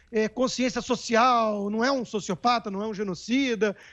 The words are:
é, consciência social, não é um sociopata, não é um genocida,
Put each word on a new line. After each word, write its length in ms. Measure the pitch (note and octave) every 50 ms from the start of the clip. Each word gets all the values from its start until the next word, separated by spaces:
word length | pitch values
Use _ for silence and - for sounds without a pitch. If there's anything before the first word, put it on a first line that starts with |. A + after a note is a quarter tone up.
| _ _
é, 180 | - G#3+ A3 G#3+
consciência 540 | G#3+ - B3+ B3 - - B3+ B3+ - A#3+ -
social, 840 | - B3 - - - A#3 A3 A#3+ C4 B3 A#3 A3+ G#3+ G#3+ G3+ G3+ G#3
não 120 | G#3+ A3 A#3
é 80 | C4+
um 140 | C#4 C4 A3
sociopata, 640 | - - G#3 D#3 - F#3 - - A#3+ B3 A3+ - G#3+
não 140 | F#3+ G3 G#3
é 20 |
um 80 | A3 G#3
genocida, 840 | F3+ G#3+ G3 F3 - - - A#3+ C4+ C#4 B3+ A#3 G3 G#3 G#3 F#3 - - -